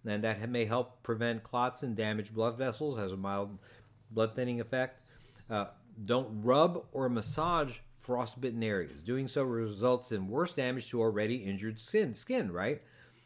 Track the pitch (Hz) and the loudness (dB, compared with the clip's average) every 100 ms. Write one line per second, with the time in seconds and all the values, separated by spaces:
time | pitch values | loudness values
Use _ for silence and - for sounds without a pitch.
0 | 110 104 110 104 117 123 110 120 123 - | -4 0 0 0 -2 0 2 2 0 -6
1 | - 113 120 113 - 123 123 - 135 107 | -4 0 0 -2 -2 0 0 0 -4 0
2 | 107 107 101 110 113 113 131 113 151 120 | 0 -2 -2 0 0 0 -2 -2 -2 -2
3 | 98 95 98 98 101 98 - - - - | -4 -4 -2 -2 -4 -8 -18 -20 -20 -20
4 | - 110 113 120 123 120 113 131 127 - | -4 0 2 2 -2 -2 -2 0 -2 -6
5 | - - - - - 107 98 - - 117 | -20 -20 -20 -20 -4 -2 -2 -8 -18 -8
6 | 101 123 123 107 113 139 175 175 - 131 | 0 0 0 0 4 6 6 2 -6 -2
7 | 131 117 - - 165 170 139 117 - - | 0 0 0 0 2 2 0 -4 -16 -14
8 | - 123 113 127 127 117 110 101 80 73 | -2 -2 -2 -4 -4 0 2 0 -2 -6
9 | 85 131 131 143 135 117 110 101 123 123 | -4 -2 0 0 0 0 -2 2 4 4
10 | - 107 95 127 170 - 127 127 - 120 | 2 -4 0 0 0 0 0 -2 -2 2
11 | 113 101 107 127 98 98 110 110 - 214 | 2 4 0 0 -2 -4 -4 -6 0 2
12 | 175 107 - 254 110 87 104 151 - - | 2 -2 -2 0 0 0 0 -2 -6 -20
13 | - - | -20 -20